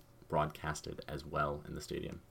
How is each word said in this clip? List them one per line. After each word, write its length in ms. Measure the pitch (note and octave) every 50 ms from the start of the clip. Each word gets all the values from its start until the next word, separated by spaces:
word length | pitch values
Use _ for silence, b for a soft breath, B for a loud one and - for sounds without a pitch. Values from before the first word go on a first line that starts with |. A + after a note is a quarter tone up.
| - - - - - -
broadcasted 720 | - D#2 D2+ D2+ - - - D#2 D2+ - - - - - - -
as 180 | D2+ D2 D2+
well 360 | - D#2+ D2+ D2+ D2 D2 C#2+ - -
in 80 | D2
the 60 | D2
stadium. 400 | - - - - - - - - - -